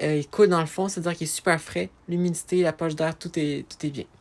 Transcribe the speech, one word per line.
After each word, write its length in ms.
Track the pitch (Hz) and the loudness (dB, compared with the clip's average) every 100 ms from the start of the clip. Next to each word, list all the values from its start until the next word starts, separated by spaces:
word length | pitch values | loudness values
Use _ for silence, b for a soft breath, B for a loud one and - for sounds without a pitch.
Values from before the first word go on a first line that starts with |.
euh, 140 | 151 | 0
il 140 | 151 143 | 0 0
coule 180 | - 208 | 4 6
dans 140 | 175 | 6
le 80 | 156 | 2
fond, 180 | - 190 | -2 -4
ça 140 | 190 | -2
veut 20 | |
dire 160 | 170 170 | -4 -4
qu'il 60 | 160 | -4
est 80 | |
super 260 | - - 160 | -2 2 0
frais. 300 | - 175 185 - - | 0 -6 -6 -8 -4
L'humidité, 540 | 175 180 165 - 180 | 0 0 0 0 2
la 100 | 175 | 2
poche 220 | 156 165 | 0 -2
d'air, 240 | 151 160 160 | -2 -2 -4
tout 180 | 170 170 | -6 -4
est, 300 | 147 139 123 | -2 -4 -8
tout 160 | - | -8
est 60 | 151 | -8
bien. 140 | 139 - - | -6 -10 -14